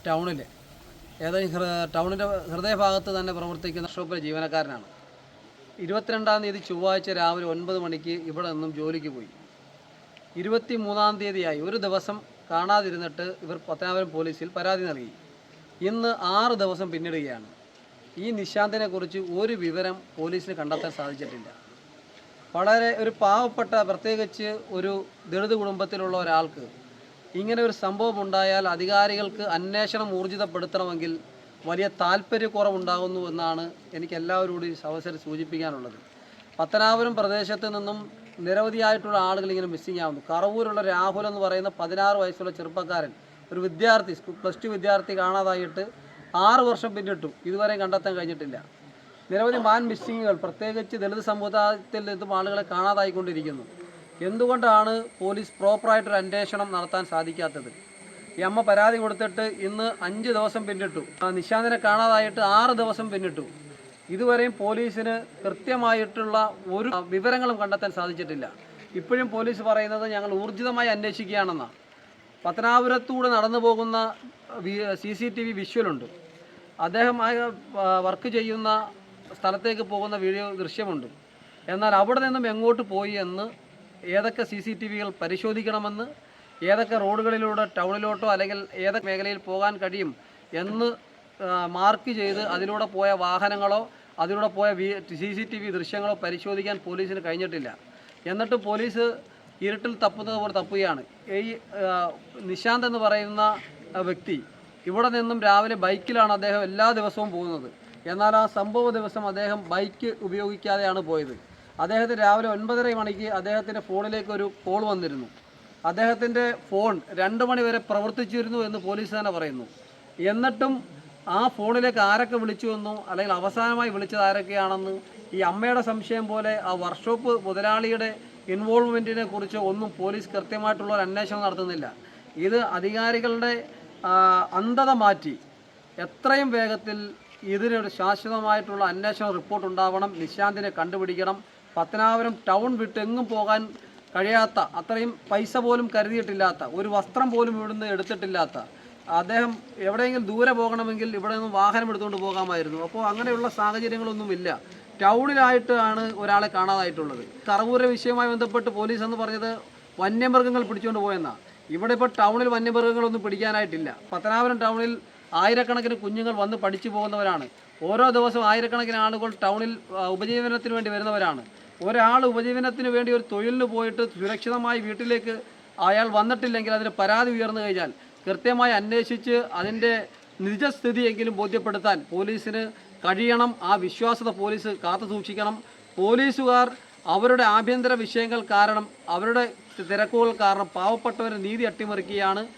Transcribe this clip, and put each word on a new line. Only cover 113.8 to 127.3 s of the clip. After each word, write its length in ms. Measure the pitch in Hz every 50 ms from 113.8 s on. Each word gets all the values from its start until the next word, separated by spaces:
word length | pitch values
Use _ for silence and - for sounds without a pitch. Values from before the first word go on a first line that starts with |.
| - -
ഫോണിലേക്ക് 440 | 185 196 208 214 214 220 196 208 208 196
ഒരു 140 | 202 196 196 - -
കോൾ 160 | 190 185 208 214 214
വന്നിരുന്നു. 360 | 202 185 175 156 143 131 123 104 - - - - - - - - - - - 165
അദ്ദേഹത്തിൻ്റെ 540 | 175 196 226 233 233 220 240 240 233 240 240 240 233 - - -
ഫോൺ 320 | 196 196 214 226 202 160 - - 190 175
രണ്ട് 220 | 185 196 226 233 247 247
മണി 120 | 254 247 240 233
വരെ 120 | 226 226 220 -
പ്രവർത്തിച്ചിരുന്നു 680 | 208 208 208 220 220 247 240 185 214 240 233 226 233 240 220 214
എന്ന് 120 | 214 208 180 190
പോലീസ് 260 | 202 208 220 180 208 214
തന്നെ 140 | 214 202 175 170
പറയുന്നു. 280 | 160 147 131 127 117 110 - - - - - - - - - - 170 196
എന്നിട്ടും 440 | 214 226 247 262 220 220 240 269 269 247 - - - - - - - - - - 175 202
ആ 40 | 240 254 - -
ഫോണിലേക്ക് 440 | 208 220 240 247 247 254 214 226 202 196
ആരൊക്കെ 260 | 208 226 247 226 247 233 226
വിളിച്ചുവെന്നോ 520 | 220 202 - - 226 220 214 208 208 214 208 196 196
അല്ലെങ്കിൽ 240 | 185 180 208 202 185 175
അവസാനമായി 500 | 180 196 - 226 226 233 233 233 240 233
വിളിച്ചത് 340 | 196 202 202 190 214 208 196 196
ആരൊക്കെയാണെന്ന് 640 | 196 202 185 185 202 196 190 190 190 190 190 190 190 190 - - - - - - -
ഈ 40 | 185 190 170
അമ്മയുടെ 300 | 185 202 226 247 247 254 233 226
സംശയം 340 | 220 220 202 - 226 226 220 208
പോലെ 240 | 214 220 214 214 214 214 190 185
ആ 20 | 185 175 175
വർക്ക്ഷോപ്പ് 480 | 180 180 - - 226 233 226 247 247